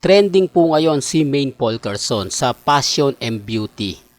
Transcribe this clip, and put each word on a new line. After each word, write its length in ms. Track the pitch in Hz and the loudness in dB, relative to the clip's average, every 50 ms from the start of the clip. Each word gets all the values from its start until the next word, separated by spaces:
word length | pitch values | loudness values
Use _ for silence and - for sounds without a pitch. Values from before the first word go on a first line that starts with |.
Trending 480 | - 170 185 202 202 202 175 190 190 - | 4 4 4 4 4 4 4 2 2 2
po 240 | _ 202 170 165 160 | _ 2 2 4 4
ngayon 320 | 151 160 160 156 143 127 | 2 2 2 2 0 -2
si 160 | - - 160 | -2 0 0
Maine 320 | 156 143 135 143 139 135 123 | 0 2 0 -2 -2 -2 -4
Polkerson 800 | _ - 113 110 113 - 104 101 101 - - - 107 95 95 - | _ -2 -2 -2 -2 -6 -6 -6 -6 -4 -4 -4 -4 -4 -6 -6
sa 240 | - - 127 120 - | -4 -2 -2 -4 -4
Passion 560 | - - 147 143 135 - - - 147 139 131 - | -2 0 0 0 0 -2 -2 0 0 -2 -2 -4
and 240 | - 117 113 110 101 | -6 -8 -8 -8 -8
Beauty. 560 | 101 110 110 107 104 _ - 110 98 87 - _ _ _ | -6 -6 -6 -6 -6 _ -8 -8 -8 -8 -10 _ _ _